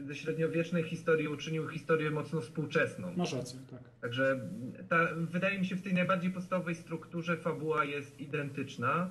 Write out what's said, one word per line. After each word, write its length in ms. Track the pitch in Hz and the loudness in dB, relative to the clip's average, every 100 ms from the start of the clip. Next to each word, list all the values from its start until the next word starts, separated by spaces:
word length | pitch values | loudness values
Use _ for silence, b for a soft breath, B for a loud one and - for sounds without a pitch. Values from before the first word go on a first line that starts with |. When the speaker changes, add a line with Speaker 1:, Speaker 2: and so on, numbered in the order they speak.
| 139 | -8
Speaker 1:
ze 80 | |
średniowiecznej 720 | 143 160 151 160 160 165 175 | -6 -4 0 2 2 2 2
historii, 440 | 160 160 - 160 151 | 0 0 4 4 4
uczynił 400 | 147 - 160 147 | -2 -2 -2 -2
historię 420 | - - 160 151 | -4 2 4 4
mocno 300 | 151 147 160 | 0 -2 -4
współczesną. 720 | - - 143 160 123 - 180 175 | -2 -4 0 2 2 -2 -4 -2
Speaker 2:
Masz 160 | 175 | 0
rację, 260 | 131 120 - - | -2 -4 -10 -14
tak. 100 | 123 - - | -16 -18 -10
Speaker 1:
Także 400 | 120 127 135 131 117 220 247 - 185 | -4 2 2 2 -2 -8 -8 -10 2
ta, 80 | 170 170 160 | 4 4 2
wydaje 420 | 165 180 190 196 | -2 0 0 2
mi 80 | 185 | 0
się, 100 | 185 | 0
w 60 | |
tej 120 | 202 | 0
najbardziej 360 | 180 180 185 180 | 2 4 4 2
podstawowej 440 | 180 - 185 165 | -2 -2 -2 0
strukturze 600 | 165 - 165 - 170 165 165 | -4 -6 -8 -6 -4 0 0
fabuła 480 | 170 139 156 151 | 0 -2 0 2
jest 360 | 143 143 131 - | 0 -2 -6 -10
identyczna. 880 | 139 151 143 143 131 - 120 160 185 | -6 -4 -4 -4 -6 -2 2 2 2